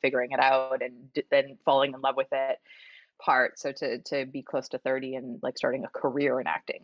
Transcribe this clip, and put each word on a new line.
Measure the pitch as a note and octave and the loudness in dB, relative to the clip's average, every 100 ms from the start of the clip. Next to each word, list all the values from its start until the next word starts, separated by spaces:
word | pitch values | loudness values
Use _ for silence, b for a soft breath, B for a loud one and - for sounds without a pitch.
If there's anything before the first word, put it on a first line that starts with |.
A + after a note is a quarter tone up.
figuring | C3+ C3 B2 | 0 0 0
it | C3 | 2
out | C3+ C3+ C3 C3 | 4 4 2 -4
and | B2+ B2 C3+ | -4 -12 -8
d-, | D3+ - | -6 2
then | C#3+ C#3 C3 - | 2 2 -2 2
falling | C#3 C#3+ | 4 4
in | C3+ | 0
love | C3+ C3+ | 0 0
with | F3 | 0
it | C#3 C3+ B2+ B B B B B _ | -2 -2 -4 B B B B B _
part. | - C3 B2 - | 2 4 2 -2
So | C#3+ | -8
to, | C3+ C#3 B2 | -4 -4 -4
to | - C#3+ | -4 -4
be | C3 C#3 | -4 -8
close | - C#3 - | -6 -6 -4
to | C3 | -6
thirty | C3 C3 C3 B2+ | -2 -2 -2 -8
and, | B2+ G#2+ | -8 -8
like, | B2+ - | -6 -2
starting | C3 C3 | -2 -2
a | - | -6
career | - C#3 C3+ C#3+ B2+ | -4 -2 0 0 0
in | F#2+ | -2
acting | - - - | -4 -6 -10